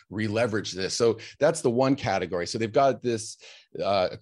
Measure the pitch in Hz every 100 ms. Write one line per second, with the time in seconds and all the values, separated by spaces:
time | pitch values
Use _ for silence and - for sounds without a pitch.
0 | - 101 107 110 120 104 85 90 92 -
1 | 117 101 - - 147 160 131 117 135 139
2 | 110 95 87 90 87 110 110 135 139 110
3 | 120 113 110 - - - _ - 95 98
4 | 92 -